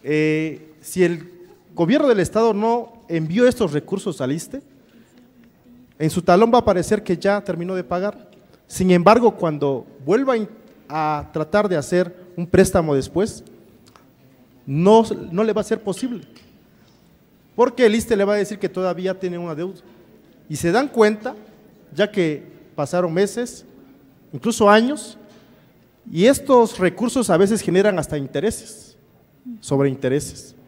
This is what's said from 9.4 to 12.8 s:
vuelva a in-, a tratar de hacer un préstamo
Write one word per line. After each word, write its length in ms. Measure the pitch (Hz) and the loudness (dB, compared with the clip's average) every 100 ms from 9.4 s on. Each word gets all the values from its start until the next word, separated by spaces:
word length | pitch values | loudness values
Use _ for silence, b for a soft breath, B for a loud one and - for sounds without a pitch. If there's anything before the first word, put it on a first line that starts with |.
| 165 151 143 131 - - | -4 -2 -2 -4 -8 -12
vuelva 280 | 135 220 269 | -2 0 0
a 40 | 233 | -2
in-, 100 | 208 - - - - | -4 -12 -20 -20 -10
a 400 | 156 151 151 139 | -4 -2 -4 -6
tratar 340 | 160 156 208 208 | -6 -2 0 0
de 80 | 165 | -2
hacer 400 | - 180 175 - - | 0 -2 -2 -8 -16
un 120 | - 175 | -10 0
préstamo 480 | - 190 185 | 2 4 2